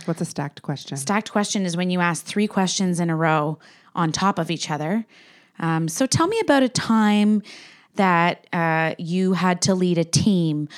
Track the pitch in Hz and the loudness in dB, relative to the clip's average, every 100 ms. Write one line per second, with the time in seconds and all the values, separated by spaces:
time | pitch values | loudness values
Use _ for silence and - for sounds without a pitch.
0 | 170 165 170 - 143 - - 139 - 139 | -6 -6 -6 -6 -8 -8 -8 -8 -8 -8
1 | 139 220 214 214 202 214 185 170 180 180 | -2 -2 -2 -2 -2 -2 -4 -2 -2 0
2 | 175 160 - 208 208 - 185 - 185 170 | 0 -2 -4 -2 -2 0 0 0 -2 0
3 | 170 160 160 156 151 156 - - _ - | -2 0 2 2 0 -4 -12 -20 _ -2
4 | 165 - 190 190 165 160 - 147 156 220 | -2 0 0 0 -2 -4 -4 -4 -2 -4
5 | 220 - - - _ - 165 160 160 - | -6 -14 -20 -20 _ -6 -2 0 -2 -2
6 | 262 - 339 453 311 277 254 - - 220 | 0 2 0 0 2 4 2 0 0 2
7 | 208 208 208 214 - - - - _ - | 4 4 4 2 -2 -14 -20 -20 _ 0
8 | 190 170 175 - _ 175 165 160 160 - | 2 4 2 0 _ -2 0 0 0 -4
9 | 165 180 185 180 185 180 - 185 180 170 | -4 0 0 2 2 2 0 2 2 0
10 | 165 - 220 185 160 151 147 | 2 2 2 2 2 -2 -4